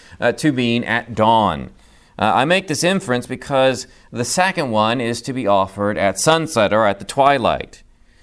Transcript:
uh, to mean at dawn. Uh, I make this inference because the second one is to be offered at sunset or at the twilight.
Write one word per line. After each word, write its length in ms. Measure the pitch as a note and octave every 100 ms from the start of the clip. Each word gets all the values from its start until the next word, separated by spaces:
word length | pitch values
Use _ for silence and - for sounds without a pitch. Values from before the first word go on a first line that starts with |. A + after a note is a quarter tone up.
| - -
uh, 140 | -
to 180 | A#2+ D#3+
mean 320 | B2+ A#2+ A#2
at 320 | - A2+ A#2+ A2+
dawn. 560 | A2 A2+ G#2 D2+ C2 - _ _ _ -
Uh, 140 | G#2+ G2+
I 100 | C#3
make 220 | F#3 F#3+
this 160 | D3
inference 420 | E3+ F#3+ F#3+ B2 B2
because 640 | B2 - C#3 C3 B2 - - -
the 140 | A2+ A#2+
second 460 | - F#3 F3+ C#3+
one 300 | A2 G#2+ B2
is 200 | A#2 A#2+
to 100 | -
be 140 | B2+ G#2+
offered 500 | G2+ F#2+ - G2+ G#2
at 220 | G2 F#2+
sunset 540 | - D#3+ D#3 A#2 G#2
or 120 | G#2 A2
at 140 | G2+
the 60 | -
twilight. 760 | - C#3 C#3+ G2+ C#2+ - - _ _ _ _